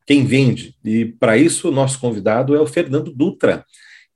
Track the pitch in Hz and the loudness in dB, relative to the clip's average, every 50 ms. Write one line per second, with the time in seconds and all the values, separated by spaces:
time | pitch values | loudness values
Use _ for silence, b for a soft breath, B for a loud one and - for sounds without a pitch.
0 | _ - 143 143 131 - 127 135 135 120 107 - - - - _ - 110 110 117 | _ 2 2 2 2 2 2 2 2 2 0 -2 -6 -14 -18 _ -6 -4 -2 -2
1 | 117 117 - - 127 113 110 120 156 170 165 - - 170 135 135 135 127 131 - | -2 -4 -4 -2 0 2 4 4 4 2 2 -2 -4 -2 0 0 0 -2 -2 -4
2 | - 120 110 104 95 110 107 117 135 135 147 147 151 151 - 170 175 135 131 156 | -6 -6 -4 -4 -2 -2 0 0 0 0 0 0 0 0 -2 -2 -2 -2 -2 -4
3 | 156 170 143 123 151 190 - - - - 90 - - b b b b b b b | -4 -6 -4 -2 -2 -2 -2 0 0 0 0 -2 -6 b b b b b b b
4 | b _ _ | b _ _